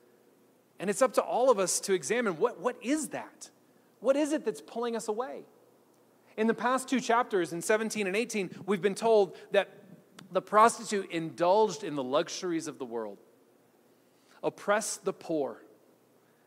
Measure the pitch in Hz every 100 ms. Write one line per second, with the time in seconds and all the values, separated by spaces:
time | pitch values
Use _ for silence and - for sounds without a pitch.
0 | _ _ _ _ _ _ _ - 180 196
1 | 254 - - 185 262 202 180 - - 185
2 | 143 233 226 156 233 196 208 240 214 311
3 | 240 131 104 - - _ _ _ _ _
4 | 220 277 302 294 220 214 - 233 233 226
5 | - 214 269 120 - _ _ _ _ _
6 | _ _ _ - 220 220 240 254 262 247
7 | - 226 247 196 165 165 165 220 220 208
8 | 190 196 240 214 175 - - 202 196 190
9 | 226 220 185 - - 196 180 - - -
10 | - - - 180 180 208 226 226 220 208
11 | 185 170 165 131 175 202 220 165 135 147
12 | 127 147 170 - 185 165 147 131 127 117
13 | 107 98 - _ _ _ _ _ _ _
14 | _ _ _ - 156 - - 208 208 -
15 | 190 185 - 160 127 107 - - _ _
16 | _ _ _ _